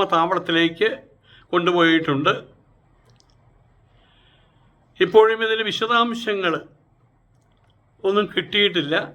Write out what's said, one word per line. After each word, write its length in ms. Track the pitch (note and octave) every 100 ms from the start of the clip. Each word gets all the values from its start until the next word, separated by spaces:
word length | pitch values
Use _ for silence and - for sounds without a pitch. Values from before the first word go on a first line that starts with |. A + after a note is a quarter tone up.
| -
താവളത്തിലേക്ക് 760 | E3+ E3+ F3+ E3+ E3 E3 E3 G#3+ C4+ - _ _ - _
കൊണ്ടുപോയിട്ടുണ്ട്. 840 | F3 F3 F3 E3 E3 D#3+ C#3 D#3+ G3+ - _ _ _ _ _ _ _ _ _ _ _ _ _ _ _ _ _ _ _ _ _ _ _ _ -
ഇപ്പോഴും 440 | F3+ G#3+ A3 A3 A3+
ഇതിൻ്റെ 200 | A3 G#3+
വിശദാംശങ്ങൾ 840 | - A3+ A#3 A#3 A#3 - G3+ F3+ D#3 - _ _ _ _ _ _ _ _ _ _ _ _ _ F#3+
ഒന്നും 180 | G3+ G#3
കിട്ടിയിട്ടില്ല. 640 | - - G#3 G3+ F3 C#3+ E3 -